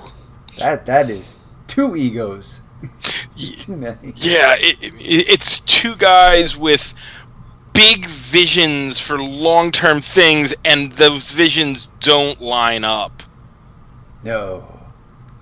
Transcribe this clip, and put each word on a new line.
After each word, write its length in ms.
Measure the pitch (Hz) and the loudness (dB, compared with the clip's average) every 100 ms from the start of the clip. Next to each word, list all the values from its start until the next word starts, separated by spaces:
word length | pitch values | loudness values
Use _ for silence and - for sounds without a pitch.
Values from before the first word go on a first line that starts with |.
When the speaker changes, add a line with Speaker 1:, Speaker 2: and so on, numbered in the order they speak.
| - - - - - - | -20 -20 -20 -20 -20 -6
Speaker 1:
That, 280 | 135 151 - | -4 -4 0
that 220 | 135 131 | 0 0
is 280 | 101 - - _ - - | -6 -14 -20 _ -20 -8
two 260 | - 277 | -4 -2
egos. 680 | 165 127 113 107 98 - - - - | -2 -4 -4 -8 -10 -16 -20 -20 -20
<laughs> 540 | 135 - - - 123 - | -20 -8 -8 -6 -12 -14
Speaker 2:
Ye- 160 | 131 - | -14 -14
Speaker 1:
Too 200 | - 170 | -14 -12
many. 360 | 120 - 131 - | -12 -14 -18 -6
Speaker 2:
Yeah, 400 | 170 170 135 127 | -2 2 4 4
it, 180 | 165 - | 2 -2
it, 120 | 104 113 | -8 -12
it's 600 | - 160 185 202 - - | -2 0 2 0 0 -2
two 340 | - - 233 202 | 0 0 0 0
guys 600 | 190 185 180 175 170 143 | 6 8 8 6 2 -2
with 380 | 156 147 - - - - - - - - - | 0 0 -2 -16 -20 -20 -20 -20 -20 -20 -4
big 340 | 202 214 220 175 | 2 4 4 -4
visions 920 | 147 123 165 170 180 160 143 139 127 | -14 -2 0 2 2 0 -2 -6 -6
for 200 | - 143 | -6 -6
long-term 840 | 139 139 160 170 170 - 175 151 | -8 -4 2 2 2 0 2 0
things, 540 | - 190 165 151 143 - | 0 4 4 4 0 -2
and 260 | 160 147 139 | 0 0 -2
those 380 | 127 151 143 - | 2 4 4 -4
visions 560 | 147 170 156 147 131 - - | 0 0 0 -4 -6 -12 -4
don't 400 | 151 147 143 143 | 0 2 0 -6
line 440 | 120 120 117 113 | -6 -2 0 -2
up. 380 | 110 110 95 - - - - _ - - - - - - | -2 -4 -6 -12 -20 -20 -20 _ -20 -20 -20 -20 -20 -16
Speaker 1:
No. 580 | 113 110 98 92 - - - - - - - - | -8 -8 -8 -12 -16 -20 -20 -20 -20 -20 -20 -20